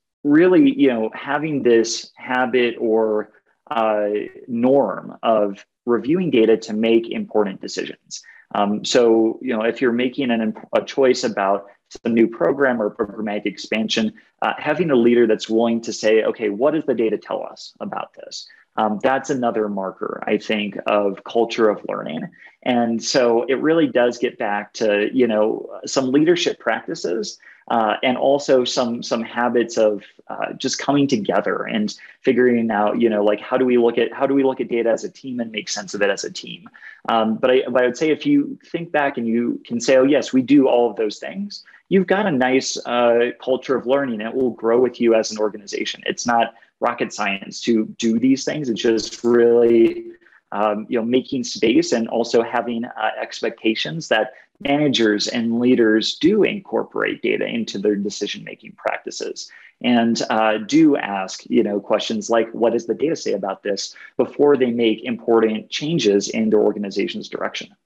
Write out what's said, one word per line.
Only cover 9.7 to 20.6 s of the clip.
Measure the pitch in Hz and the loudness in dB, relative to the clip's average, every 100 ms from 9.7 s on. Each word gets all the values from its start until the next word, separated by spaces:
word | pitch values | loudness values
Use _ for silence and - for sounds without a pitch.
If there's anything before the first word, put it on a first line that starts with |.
| 113 | 0
you're | 127 | 0
making | 117 123 123 127 | 0 -2 -2 -2
an | 117 | 0
imp-, | 110 110 - | -2 -6 -4
a | 113 | -4
choice | - - 131 120 | -2 2 2 2
about | 123 104 98 101 - _ _ - | -2 0 0 0 -4 _ _ -8
some | 117 | 0
new | 117 110 | 2 2
program | - 170 139 139 120 | 2 0 2 0 0
or | 104 | -2
programmatic | - 104 98 107 104 104 | -4 -6 -6 -6 -4 -6
expansion, | 95 - 110 110 - 110 - _ _ | -8 -4 -4 -2 -2 -2 -4 _ _
uh, | 110 - | -4 -2
having | 151 151 170 | -2 -2 2
a | 131 | 4
leader | 117 120 117 | 6 6 4
that's | 107 - | 2 0
willing | 110 117 117 | 0 2 0
to | 113 | -4
say, | 107 110 110 | -4 2 2
"Okay, | 104 110 107 | 2 -2 -4
what | 104 139 156 | 0 0 0
does | 143 | 0
the | |
data | 120 113 101 | 0 0 -2
tell | - 101 | -4 -8
us | - - - - | -8 -14 -20 -14
about | 104 - - | -10 -10 -10
this?" | - - - - _ _ - | -14 -16 -16 -18 _ _ -2
Um, | 107 104 | -2 0
that's | 131 135 - | 0 0 -2
another | 135 120 113 107 | -2 -2 0 -2
marker, | 101 95 - - - - | -4 -8 -8 -8 -8 -2
I | 104 | -2
think, | - 107 | 0 -4